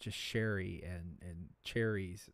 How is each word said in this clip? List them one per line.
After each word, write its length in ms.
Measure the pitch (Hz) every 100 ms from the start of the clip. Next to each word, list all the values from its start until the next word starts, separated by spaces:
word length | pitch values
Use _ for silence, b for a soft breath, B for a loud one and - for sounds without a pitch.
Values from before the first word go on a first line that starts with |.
just 160 | - -
sherry 680 | - 117 110 98 92 90
and, 340 | 85 87 85 -
and 280 | 87 85 87 -
cherries 640 | - 120 113 104 95 92 -